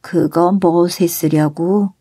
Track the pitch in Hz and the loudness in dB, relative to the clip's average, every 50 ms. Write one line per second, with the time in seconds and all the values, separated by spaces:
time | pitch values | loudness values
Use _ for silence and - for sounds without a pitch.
0 | _ - - 170 151 151 - 165 170 175 190 196 185 170 165 175 175 175 170 - | _ -4 -2 -2 -2 0 0 0 2 2 2 2 2 2 2 2 2 0 0 -2
1 | 190 170 170 - - 156 156 156 151 151 147 147 165 175 196 208 202 196 - _ | -2 -2 -2 -2 -2 0 0 2 0 0 -2 -4 -2 0 0 0 0 -2 -6 _